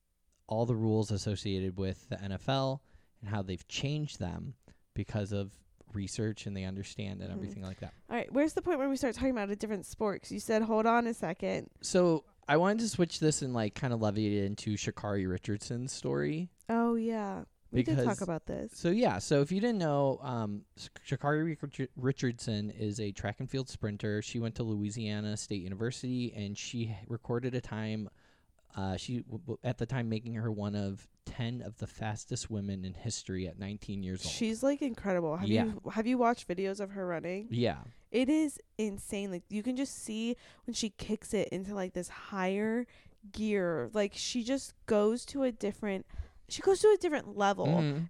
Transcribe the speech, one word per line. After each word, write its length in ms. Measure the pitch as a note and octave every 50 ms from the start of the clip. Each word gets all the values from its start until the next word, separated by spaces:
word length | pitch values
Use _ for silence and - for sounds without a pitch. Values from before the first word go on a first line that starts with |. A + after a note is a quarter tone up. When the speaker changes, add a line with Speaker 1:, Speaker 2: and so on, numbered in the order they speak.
| _ _ _ _ _ _ _ _ _
Speaker 1:
all 180 | - A2+ A2+ A#2+
the 100 | A#2 A#2+
rules 340 | A2 A2 A2 A2 A2 G#2+ -
associated 680 | G#2+ F#2+ - A2 G2+ - - G#2 F#2+ F#2 F#2+ F#2+ F2+
with 320 | G2 F#2+ F#2+ F#2 - - -
the 120 | - F2+
N 120 | G2+ G2 F#2+
F 160 | F#2 - -
L 320 | C3+ C3+ C3+ C3+ C3+ C#3 - _ - - - _ _ _
and 80 | A2 G2
how 120 | A2 G#2
they've 240 | F#2+ F#2+ F#2 - - -
changed 500 | - - - C#3 D3+ D3+ D3+ C#3+ - -
them 360 | F#2 F2 E2+ E2+ F2 C#3 - - _ - - _ _ _ -
because 360 | - G2+ - - G#2+ G2+ F#2+
of 220 | G#2 G2+ G2 F#2+ - - - _ _ - - - G#2+
research 540 | G2+ G2 F#2 - - G#2+ A2 G#2+ - -
and 80 | G#2+ G2
they 100 | F#2+ F#2+
understand 560 | F#2 F#2+ G2 G2 - - - G#2 G2 G2 F#2+
and 80 | F#2 F#2
Speaker 2:
Mm-hmm. 100 | - G3
Speaker 1:
everything 240 | F#3+ G2 - - F#2+
like 160 | F#2+ - -
that. 140 | - - - - - -
Speaker 2:
All 80 | A3+
right, 140 | A#3+ - - -
where's 200 | C#4 D4+ D#4 -
the 80 | F#4
point 160 | - F4+ E4+ B3+
where 100 | C4+ C#4
we 80 | C4+
start 180 | B3+ C#4+ A#3+ G#3+
talking 160 | A#3 C4 C4+
about 180 | B3+ A3+ G3+ G3+
a 60 | G#3
different 300 | G3+ A3 G#3 A3 F#3 -
sport? 360 | - - - A3 G#3 F3+ - -
'Cause 100 | - -
you 80 | G#3
said, 220 | - - A3 A3 A3+
"Hold 220 | G#3+ A3 A3 A3
on 220 | A#3 A#3 A#3+ A#3+
a 60 | A#3 A#3
second." 560 | - G3+ D#3+ - - F#3+ F#3 F#3+ - - - - -
Speaker 1:
So 440 | - - - F3+ F3+ F3 D#3+ D3 - _ _ _ -
I 100 | - D3
wanted 220 | D#3+ F3+ G3 G#3+ A3+
to 100 | A#3 G#3
switch 300 | - - F3 E3 - -
this 240 | D#3+ D#3 D3 - D3
and, 100 | B2+ B2
like, 220 | A#2 A2 G2+ -
kinda 200 | - C#3+ B2+ A#2+
levy 440 | A2+ A2 G#2 G2 G#2+ A2 G#2 G#2 G2+
it 40 | G2
into 300 | G2 G#2 - - A2 G#2
Sha'Carri 540 | - - A2+ - - - G#2 G2+ G2+ F#2+ F#2
Richardson's 600 | F2+ F2+ - - G#2 G2+ - - A#2+ A#2+ B2+ C3+ -
story. 560 | - - C3+ C#3 C#3+ C#3+ D3 D3+ D#3+ F3+ E3+ - - -
Speaker 2:
Oh, 280 | - A3+ A#3 A#3 A#3 A#3
yeah. 480 | A#3 A3 A3+ A3+ A3 G#3 G3 F#3+ - - - _ _ _ -
We 140 | - B2 -
did 140 | D#4+ D#4+
talk 80 | C3+ B2
Speaker 1:
Because 160 | - G3 - G3
Speaker 2:
about 240 | F3 E3 D#3 -
this. 240 | - - C3 - A3 -
Speaker 1:
So, 140 | - - E3+
yeah. 300 | F#3 A#3 B3 F3+ G2+ -
So 220 | - - D3+ C#3+
if 100 | C#3+ C#3+
you 100 | F#3 G3
didn't 160 | A3 A#3+ A3+
know, 400 | G3 E3+ D3+ C#3+ C#3+ C#3 C3+ B2+ - C3+
um, 420 | C3+ B2 A#2 A2 G#2 G2+ G2+ - _ _
Sh-, 120 | - - - - - - -
Sha'Carri 460 | C#3+ - - C#3+ D3+ D#3 D#3+ E3+ D3+ -
Rich-, 300 | - C#3+ - - C3+ - -
Richardson 760 | - B2 C3 C#3 - C#3 B2 A#2 A#2+ - A#2+ G#2+ G#2 G#2 G#2+
is 280 | - G#2+ A2 G#2 G2+ G#2+
a 120 | G#2+ G2+
track 280 | G2 - - G#2 G#2 -
and 80 | C3+
field 220 | B2+ - C3 C3 -
sprinter. 540 | - - - G#2+ G#2 G2+ - G#2+ G#2 G#2+ -
She 160 | - - A#2+
went 160 | A#2 C3 -
to 80 | - A#2+
Louisiana 760 | A2 G#2+ G2+ G#2 G#2 G#2 A#2+ A2 G#2+ G#2 G#2 G#2+ G#2 G#2
State 240 | G#2 - - G#2+ F#2+
University, 720 | E2+ F#2+ G2 F#2+ A2+ B2 A#2+ - - B2+ B2+ B2 B2 A2+ -
and 240 | G#2+ G#2 G2+ G2+
she 280 | - - - - A#2 A#2
h-, 220 | A2+ G#2+ F#2+ -
recorded 460 | - A#2 A2 - - A#2+ A#2+ B2+ B2+ B2+
a 80 | B2
time, 480 | - - A2+ G#2+ A2 A2 A2 G#2+ G#2 - - - _ _ _ _ _ _ _ _ _ - -
uh, 220 | G2+ F#2+ F#2+ F#2
she 220 | F2 - - B2 A#2
w-, 200 | - - A2 G#2+
w-, 180 | F2 A2+ A2+ - -
at 140 | B2 -
the 80 | - A#2
time 240 | - C3 B2+ A#2 A2+
making 240 | A2 A2 A#2+ A#2 A2+
her 180 | G#2+ A2+ A#2
one 240 | G#2+ G2+ G2+ G#2 G2+
of 320 | G#2 G2+ G2 G2 - - - _ _ _
ten 360 | - - - A#2+ A#2 B2 A#2+
of 160 | - G2+ G#2+
the 80 | - G#2+
fastest 640 | - - - A2 A2 G#2 G#2 - - B2+ - - -
women 340 | A2 G#2 G2+ G2+ G2 F#2+ F#2
in 120 | F#2 F2
history 520 | - - A#2 - - - - F#2+ F#2 F#2
at 120 | F2 - G2+
nineteen 420 | G2 G2 G#2 - - - G2+ G3+
years 240 | F#3+ F#3 F#3+ F#3 -
old. 80 | E3 -
Speaker 2:
She's, 300 | - A#3 A3 A3 A3+ C4
like, 180 | C#4 C#4+ C#4
incredible. 560 | D4+ C4 A3+ - - G3 F#3 F3 E3+ D#3 D3+
Have 100 | F3 G3+
Speaker 1:
Yeah. 180 | G#3 G#3+ A#3 A#3
Speaker 2:
you, 160 | A3 G#3 G3 - -
have 160 | - A3 G#3+
you 100 | A#3+ B3+
watched 300 | A#3+ A#3 A#3 A#3+ - -
videos 320 | - F3 F3+ F#3+ F#3+ G3 G3+
of 100 | G3+ G3 G3+
her 120 | G3 F#3
running? 440 | F3+ E3+ D#3 E3 F3 F#3 G3 G#3+ A#3
Speaker 1:
Yeah. 320 | A2+ A#2+ A#2+ G#2 D2+ C2+ - - - - - _
Speaker 2:
It 160 | - A#3+ C4
is 300 | A#3+ D#4 D#4 D#4+ C#4+ - - - _ _ -
insane. 500 | A3 G#3 G3 G3+ - - G#3+ G3 G3+ G3
Like, 140 | F3+ F3 - -
you 120 | G3 G#3
can 140 | G#3 B3+ B3+
just 180 | B3+ C#4 - - - -
see 320 | - G#3+ A3 A3+ A#3 A#3+ - - - - - _
when 80 | B3 A3+
she 160 | - A#3 G#3
kicks 420 | - - - - G#3+ - - -
it 160 | A3+ G3 - -
into, 260 | - F#3 F#3+ G3 G#3
like, 180 | G3 F#3 F#3 -
this 160 | F3+ F3 -
higher 800 | - - - - G#3 F#3+ F#3 F#3 G3 G3+ G#3+ A3 A3+ B3 A#3+ - - - - - - _ - G3
gear. 600 | - G#3+ A3 G#3+ G#3 G3 F3+ F3 D#3+ C#3 A#2+ A2 -
Like, 200 | G#3+ G3+ G3+ -
she 280 | - - - - B3 G#3+
just 300 | A#3+ C4+ C4+ - - - _ -
goes 380 | - A3+ G#3 G#3 G#3+ A#3 B3 -
to 160 | - - C#4+ C4+
a 80 | B3+
different, 560 | A3 - G#3 G3+ G3+ - A3 G#3 F#3+ - - - - - - - - - -
she 160 | - - - -
goes 160 | F#4+ G4 -
to 80 | -
a 100 | G#4+ G#4
different 400 | F4+ - E4+ D4+ A#3+ - G#3 G3+
level. 300 | G3+ G3+ G3 G3+ F#3+ -
Speaker 1:
Mm-hmm. 380 | C#3+ E3 F3 D#3 D3 C#3 D#3 E3+